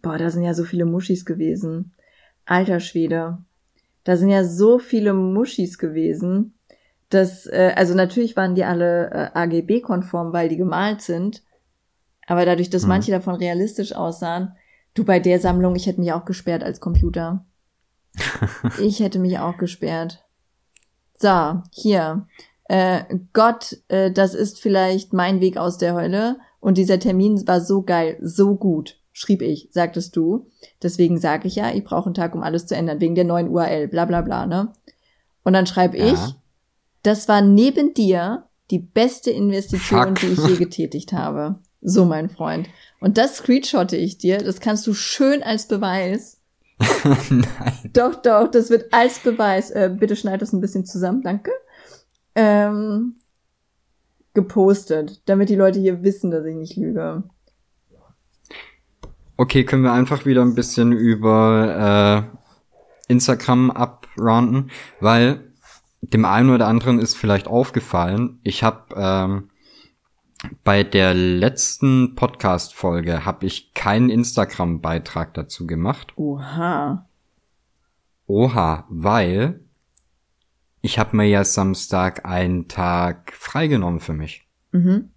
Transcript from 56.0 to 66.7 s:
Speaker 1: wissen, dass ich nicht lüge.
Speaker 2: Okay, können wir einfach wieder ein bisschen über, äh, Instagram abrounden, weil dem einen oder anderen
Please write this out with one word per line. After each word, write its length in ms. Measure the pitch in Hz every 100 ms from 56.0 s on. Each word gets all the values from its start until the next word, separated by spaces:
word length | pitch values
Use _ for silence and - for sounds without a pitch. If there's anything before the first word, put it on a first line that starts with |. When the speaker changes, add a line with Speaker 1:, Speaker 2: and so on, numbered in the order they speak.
Speaker 1:
wissen, 280 | 190 196 185
dass 160 | 165 156
ich 80 |
nicht 220 | 160 160 -
lüge. 480 | 165 160 165 160 190 _ _ _ _ _ _ _ _ _ _ _ _ - - _ _ _ - - _ -
Speaker 2:
Okay, 280 | 131 139
können 180 | 123 135
wir 100 | 127
einfach 320 | 123 127 143
wieder 180 | 143 127
ein 120 | 123
bisschen 380 | 117 120 - 117
über, 1400 | 117 117 110 110 110 110 110 110 92 104 101 101 104 110 - _ _ _ _ _ _ _
äh, 40 |
Instagram 580 | 123 - 120 - 123 127
abrounden, 1000 | - 120 - - - 117 113 123 131 135 - - _
weil 520 | 104 117 123 143 - _ _ - _ _
dem 240 | - 110
einen 260 | 98 104 127
oder 160 | 123
anderen 300 | 110